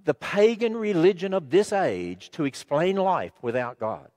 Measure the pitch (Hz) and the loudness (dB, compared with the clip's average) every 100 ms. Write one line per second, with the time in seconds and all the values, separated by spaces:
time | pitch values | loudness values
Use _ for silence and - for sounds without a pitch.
0 | - - - 196 220 220 226 226 214 180 | -4 -4 -2 4 4 4 -2 -2 -2 4
1 | 180 180 190 190 139 170 208 196 160 92 | 4 4 -2 -4 2 2 2 0 0 -2
2 | 87 92 - - 143 - - 147 180 196 | -6 -10 -12 -6 -6 -6 -4 0 0 2
3 | 190 165 87 - 120 123 123 123 110 82 | 0 0 -2 -6 -4 -2 -4 -4 -6 -6
4 | - | -12